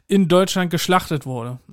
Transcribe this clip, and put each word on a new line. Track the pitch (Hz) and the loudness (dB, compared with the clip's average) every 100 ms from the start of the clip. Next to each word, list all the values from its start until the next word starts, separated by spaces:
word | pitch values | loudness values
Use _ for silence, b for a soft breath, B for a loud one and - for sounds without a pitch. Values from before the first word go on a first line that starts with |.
| _ | _
in | 196 175 | 2 4
Deutschland | 180 190 190 180 | 4 2 0 -2
geschlachtet | 165 - 180 - 151 131 | -2 0 0 0 -6 -6
wurde. | 127 117 131 - | -8 -10 -12 -16